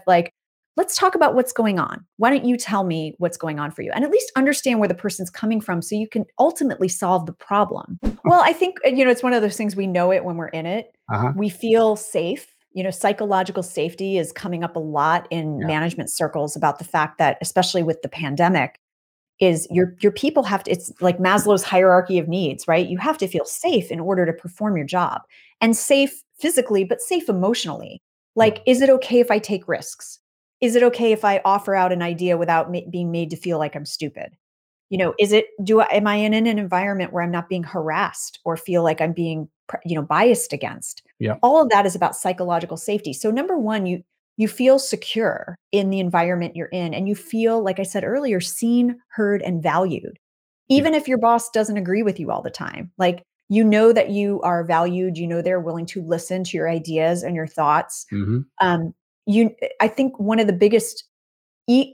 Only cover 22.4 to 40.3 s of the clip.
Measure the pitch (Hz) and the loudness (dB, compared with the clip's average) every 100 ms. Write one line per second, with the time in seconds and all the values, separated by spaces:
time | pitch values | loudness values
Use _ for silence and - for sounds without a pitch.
22.4 | 160 - - 165 - 180 247 311 185 165 | -2 -4 0 0 0 -2 -2 -2 -2 -4
23.4 | - - 349 254 180 165 170 185 165 165 | -6 -4 0 0 -2 -6 -2 0 0 -2
24.4 | 175 - 214 180 139 180 165 - - _ | -8 -6 -4 -2 -2 -2 -2 -4 -12 _
25.4 | _ - 226 226 - 277 269 - - - | _ -2 0 2 2 4 4 -2 -20 -6
26.4 | 311 349 - 202 185 233 - 359 311 185 | -2 0 2 2 0 -4 -2 -4 -2 0
27.4 | 190 240 170 143 - - _ _ _ 220 | 0 -2 -4 -10 -12 -20 _ _ _ 2
28.4 | 220 220 - 254 269 262 262 240 240 214 | 2 2 2 4 6 4 4 4 4 2
29.4 | 214 196 - 160 - - - - _ _ | 0 -6 -4 -6 -6 -16 -18 -20 _ _
30.4 | _ - 240 240 240 240 233 220 208 196 | _ -2 2 4 4 4 2 2 2 2
31.4 | 190 202 202 196 180 175 170 170 180 170 | 2 0 2 2 2 0 -2 -2 0 0
32.4 | 170 165 165 175 170 175 175 170 160 165 | 2 2 0 -4 -6 -6 -4 -4 -4 -6
33.4 | 180 160 151 151 147 - 151 - - _ | -4 -4 -4 -8 -12 -8 -10 -10 -16 _
34.4 | _ _ _ _ - 185 175 - 208 214 | _ _ _ _ -6 -2 0 2 4 4
35.4 | 220 - 190 220 - 208 208 208 214 220 | 2 -4 2 4 4 2 2 2 2 2
36.4 | 226 208 190 185 202 196 180 175 175 170 | 2 0 0 -2 -2 -2 -4 -4 -2 -4
37.4 | 170 185 165 180 156 160 190 - - - | -4 -6 -6 -6 -4 -2 -2 -6 -14 -10
38.4 | 170 165 - 175 165 160 165 170 165 160 | -6 -6 -2 0 2 0 -2 -2 -4 -4
39.4 | 151 _ - - 170 156 147 156 233 | -10 _ -12 -10 -6 -4 -2 2 4